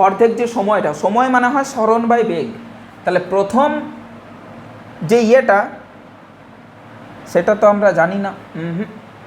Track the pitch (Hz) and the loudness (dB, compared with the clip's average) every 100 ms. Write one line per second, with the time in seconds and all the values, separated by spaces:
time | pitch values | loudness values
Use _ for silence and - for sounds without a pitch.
0 | 196 196 233 226 233 233 202 208 165 147 | 2 4 2 2 -4 -2 0 0 0 -2
1 | 180 220 262 254 247 277 269 240 220 226 | -2 0 2 2 2 0 -2 -2 0 2
2 | 233 233 226 170 131 - - - - - | 2 2 0 -2 -6 -10 -16 -20 -20 -10
3 | - 180 - 190 196 240 294 302 - - | -2 -2 0 -2 0 2 0 0 -6 -14
4 | - - - - - - - - - - | -18 -20 -20 -20 -20 -20 -20 -20 -20 -10
5 | 156 233 220 254 233 202 233 - - - | 0 2 4 4 4 2 0 -8 -20 -20
6 | - - - - - - - - - - | -20 -20 -20 -20 -20 -20 -20 -20 -20 -20
7 | - - - 180 175 208 208 202 208 170 | -20 -20 -4 0 2 4 4 4 2 2
8 | 170 196 196 190 - 165 165 170 - - | 0 0 -6 -8 -14 -10 -8 -6 -8 -12
9 | - - | -20 -20